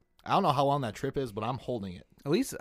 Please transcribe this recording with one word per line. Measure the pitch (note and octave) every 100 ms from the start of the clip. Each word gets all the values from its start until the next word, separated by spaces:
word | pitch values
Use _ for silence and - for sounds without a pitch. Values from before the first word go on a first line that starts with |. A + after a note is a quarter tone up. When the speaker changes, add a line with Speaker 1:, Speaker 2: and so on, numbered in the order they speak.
| _ _ -
Speaker 1:
I |
don't | D#3
know | F3
how | C3+ C#3
long | C#3+
that | A#2+ F#2
trip | C3+ C#3+
is, | B2+
but | G2+
I'm | A2 B2+
holding | - B2 G2 F2
it. | - _ C#3
Speaker 2:
At |
least, | G3 C4+ -